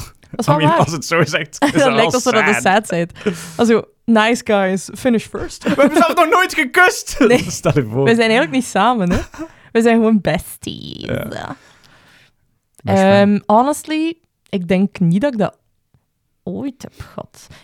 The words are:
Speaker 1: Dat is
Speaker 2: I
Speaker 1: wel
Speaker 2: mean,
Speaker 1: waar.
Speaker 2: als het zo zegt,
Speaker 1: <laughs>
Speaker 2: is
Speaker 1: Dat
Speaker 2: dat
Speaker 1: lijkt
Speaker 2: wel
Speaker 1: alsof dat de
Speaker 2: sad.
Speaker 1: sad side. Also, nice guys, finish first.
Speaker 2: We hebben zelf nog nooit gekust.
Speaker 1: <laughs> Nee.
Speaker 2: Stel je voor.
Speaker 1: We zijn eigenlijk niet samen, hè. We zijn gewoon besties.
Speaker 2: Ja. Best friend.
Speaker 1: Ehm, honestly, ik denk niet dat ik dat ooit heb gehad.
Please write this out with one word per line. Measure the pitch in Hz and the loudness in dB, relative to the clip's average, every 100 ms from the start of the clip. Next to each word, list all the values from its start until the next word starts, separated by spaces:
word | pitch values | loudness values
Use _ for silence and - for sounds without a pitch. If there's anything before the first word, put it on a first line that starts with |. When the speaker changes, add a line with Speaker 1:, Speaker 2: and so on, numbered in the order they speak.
| - - _ | -12 -20 _
Speaker 1:
Dat | - | -6
is | 233 | -2
Speaker 2:
I | |
Speaker 1:
wel | - | 2
Speaker 2:
mean, | 160 | 2
Speaker 1:
waar. | 330 | 2
Speaker 2:
als | 143 | 0
het | 160 | -2
zo | - 165 | -2 0
zegt, | 151 160 151 | 0 -2 -6
Speaker 1:
<laughs> | - | -4
Speaker 2:
is | 285 | -2
Speaker 1:
Dat | |
Speaker 2:
dat | 302 277 | 2 2
Speaker 1:
lijkt | 226 | 2
Speaker 2:
wel | |
Speaker 1:
alsof | 226 254 247 | 0 0 0
dat | 220 254 | 2 2
de | |
Speaker 2:
sad. | 311 | 0
Speaker 1:
sad | 196 196 220 | 2 0 0
side. | 170 170 - 214 165 - - | -4 -6 -6 -8 -6 -10 -2
Also, | 233 226 - _ | 2 2 -2 _
nice | - 220 214 240 | 0 2 2 0
guys, | - 202 190 190 - | 0 0 0 -2 -6
finish | - 254 226 - | -4 -2 0 -2
first. | 196 180 - | -10 -12 -8
Speaker 2:
We | - 269 | -4 2
hebben | 277 311 | 2 4
zelf | 330 | 2
nog | 311 320 | 2 2
nooit | 359 370 | 2 2
gekust. | - 269 359 359 - - - | 0 -2 4 2 2 -8 0
Speaker 1:
<laughs> | 240 | 2
Nee. | 247 - | 2 0
Speaker 2:
Stel | - 180 | -4 -2
je | 147 117 | -2 -2
voor. | 117 | 0
Speaker 1:
We | 139 | 2
zijn | 233 226 | 2 2
eigenlijk | 226 320 | 2 0
niet | 262 | -2
samen, | 240 196 214 247 180 | -2 0 0 0 0
hè. | 175 - - 320 - - | -2 -4 -12 -16 -16 -4
We | 226 | 0
zijn | 233 226 | 2 2
gewoon | 220 220 | 2 2
besties. | 160 160 - - - - - - | 0 -4 -6 -14 -14 -14 -14 -12
Speaker 2:
Ja. | - - - - - - _ _ _ _ _ _ _ _ _ _ _ _ | -8 -6 -6 -10 -12 -16 _ _ _ _ _ _ _ _ _ _ _ _
Best | - 196 | -2 2
friend. | 190 202 202 | 4 4 4
Speaker 1:
Ehm, | 202 - 214 | 2 2 2
honestly, | 262 302 - 311 320 330 _ _ _ | 2 -2 -4 -4 -4 -6 _ _ _
ik | 202 175 | -8 -2
denk | 185 196 - | 0 0 0
niet | 175 180 | 0 2
dat | 277 | 0
ik | 233 | -2
dat | 180 - _ _ _ _ _ _ _ _ | -4 -6 _ _ _ _ _ _ _ _
ooit | - 190 277 262 | -12 -8 -10 -12
heb | - - | -18 -20
gehad. | - - - - - - | -20 -18 -18 -20 -20 -20